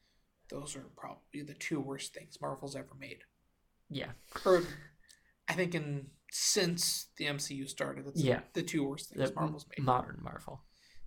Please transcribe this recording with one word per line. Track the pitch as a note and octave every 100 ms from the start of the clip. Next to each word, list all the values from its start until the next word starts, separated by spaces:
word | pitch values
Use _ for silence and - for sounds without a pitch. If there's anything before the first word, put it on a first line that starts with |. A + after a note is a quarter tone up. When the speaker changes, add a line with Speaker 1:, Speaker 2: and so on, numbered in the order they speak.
| _ _ _ _ -
Speaker 1:
those | C#3+ D3
are | C3+ C3+ -
probably | - - _ C#3+
the | D3
two | C#3+ - D#3
worst | C3+ C3+ -
things | - - -
Marvel's | D3 C#3 C#3+
ever | C3+ B2+ C3+
made. | C#3 - - _ _ _ _ _ -
Speaker 2:
Yeah. | C3+ - A#2+ - -
Speaker 1:
Or, | - F3+ F3 - - - - - _ _ -
I |
think | E3 F3 E3
in, | D3 C#3+ C3+ - -
since | - - G#3+ F3 F3 - - - -
the | D3+
M | C#3+
C | -
U | C#3 C#3
started, | - C#3+ C#3 C#3
that's | D3+
Speaker 2:
Yeah. | C3+ A#2 -
Speaker 1:
the | F3
two | E3+ D#3+
worst | C3+ C#3+ -
things | - F3
Speaker 2:
The | D#3
Speaker 1:
Marvel's | D#3 D3+ -
made. | -
Speaker 2:
modern | C3 B2 - -
Marvel. | - - - C3+ - _ - -